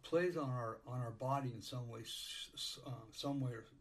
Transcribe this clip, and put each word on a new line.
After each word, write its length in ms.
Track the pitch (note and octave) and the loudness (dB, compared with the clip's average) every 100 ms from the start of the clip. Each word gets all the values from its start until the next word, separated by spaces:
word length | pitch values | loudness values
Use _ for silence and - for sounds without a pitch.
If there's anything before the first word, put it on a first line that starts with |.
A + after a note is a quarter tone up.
plays 340 | - E3 F3+ E3 | 2 6 6 4
on 120 | C#3 | 2
our, 280 | B2 A2+ A2 - | 2 0 -2 -4
on 140 | B2 | -2
our 100 | A2+ | 0
body 400 | G#2+ B2+ C#3 C3 | 0 2 4 2
in 80 | A2+ | -2
some 280 | - B2 A#2 | -4 -4 -4
way, 120 | A2+ | -6
s-, 480 | A2+ - - - - | -6 -6 -6 -8 -8
s-, 260 | - - - C3+ | -6 -6 -4 -6
uh, 40 | B2+ - | -6 -6
some 300 | - C#3+ C#3 | -2 0 2
way 100 | B2+ | 2
or 140 | A#2 - - | -2 -8 -16